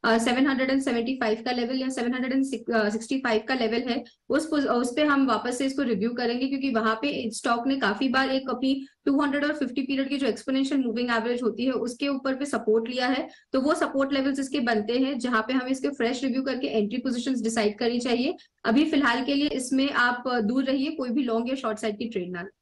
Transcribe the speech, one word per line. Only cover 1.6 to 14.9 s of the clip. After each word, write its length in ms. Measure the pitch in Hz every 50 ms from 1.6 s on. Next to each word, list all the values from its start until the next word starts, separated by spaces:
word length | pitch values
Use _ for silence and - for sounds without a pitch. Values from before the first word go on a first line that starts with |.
| 233 233 262
या 120 | 262 262 262
seven 260 | 262 254 233 240 254
हंड्रेड 180 | 254 254 254
एंड 120 | 262 269 269 269 247 220 - - 233 220 208 208
सिक्सटी 260 | 208 220 - - 269 269
फ़ाइव 240 | - 240 220 214 - -
का 60 | 262
level 360 | 247 233 214 226 240 254 254
है, 140 | 233 277 - - _ _ _ -
उस 180 | 233 302 311
पोज-, 220 | - 311 294 269 214
उस 240 | 226 240 247 247 -
पे 80 | 311 302
हम 220 | 294 277 277 269
वापस 320 | 254 220 208 - 247 247 -
से 80 | 277
इसको 160 | 269 269 -
review 320 | 277 240 226 185 202 233 240
करेंगे, 340 | 247 247 233 240 247 269 269
क्योंकि 220 | 277 269 269 277
वहाँ 240 | 226 220 226 220 220
पे 360 | 220 - 294 285 - 226 220
stock 360 | 220 - - 262 233 233 233
ने 100 | 269 277
काफी 320 | 269 320 294 - - 269 262
बार 220 | 240 262 269 262
एक 200 | 262 269 269 262
अपनी 360 | 233 - 269 262 269 269 - - _ _ _
टू 160 | 285 277 285
हंड्रेड 240 | 294 277 277 285 285
और 80 | 294
fifty 300 | 302 302 277 233 - 294
period 260 | 254 - 277 262 269 269
की 80 | 285
जो 100 | 262 277
एक्सपोनेंशियल 540 | 262 - - - 262 262 269 269 269 302 269
moving 300 | 254 233 214 240 247 247
average 320 | 233 226 220 240 247 247
होती 220 | 254 214 - - 240
है 80 | 269
उसके 360 | 247 214 226 240 - - 285 285
ऊपर 260 | 277 262 269 269 269
पे 100 | 262 285
support 440 | 285 - 226 - 220 214 226 226 247
लिया 180 | 247 247 247
है। 220 | 247 262 262 - - - - _ _
तो 80 | - 269
वो 140 | 254 294 330
support 380 | 349 339 - - 269 269 269
levels 260 | 277 269 262 277 269 277
इसके 220 | 269 269 - 294
बनते 320 | 233 233 226 214 208 214